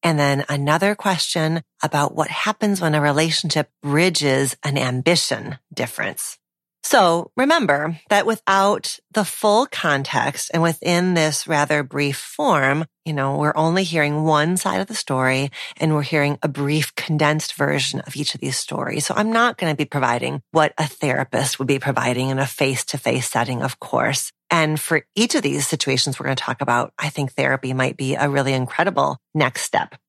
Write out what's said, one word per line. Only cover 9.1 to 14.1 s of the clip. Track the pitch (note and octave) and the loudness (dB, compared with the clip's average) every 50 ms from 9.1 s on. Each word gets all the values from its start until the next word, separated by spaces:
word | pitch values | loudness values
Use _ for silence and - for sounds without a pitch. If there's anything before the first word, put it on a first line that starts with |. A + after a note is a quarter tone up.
the | _ A3 G3+ | _ -2 -2
full | - - - - G#3+ G#3 A3 C4 C#4 | -2 -4 0 2 4 4 4 2 0
context | - - - E3 C#3+ C3+ C3+ - - A#2 A#2 C#3 C#3 - - - | -4 -4 0 0 0 0 0 -2 -2 -2 -2 -2 -4 -6 -8 -4
and | - E3+ E3 | 0 0 0
within | E3+ D#3 - - - F3 F3 F3+ F#3 F3+ | 0 0 -2 -2 0 0 2 2 2 2
this | E3+ D#3 D#3 D3 - - - | 2 2 2 0 -2 -4 0
rather | E3 D3 D3 C#3+ D3+ D3 C#3+ | 0 0 2 2 0 -2 -2
brief | B2+ - C#3+ C#3+ C#3+ C#3 - | -2 -2 -2 -2 -2 -2 -4
form, | - - - - D4+ C#4 G3 D3+ C3+ C3+ C#3 D3+ E3 - _ _ _ | -8 -12 -6 -2 2 2 4 4 4 2 0 0 -2 -6 _ _ _
you | E3 D3+ | -6 -4
know, | C#3+ C3+ C#3 C#3 C#3+ | -2 -2 -2 0 0
we're | D3 D3 - | 0 0 2
only | D#3 D#3 E3 E3+ F#3+ F#3+ | 2 2 2 2 2 0
hearing | E3 E3 E3 D3 D3 | 0 0 0 0 2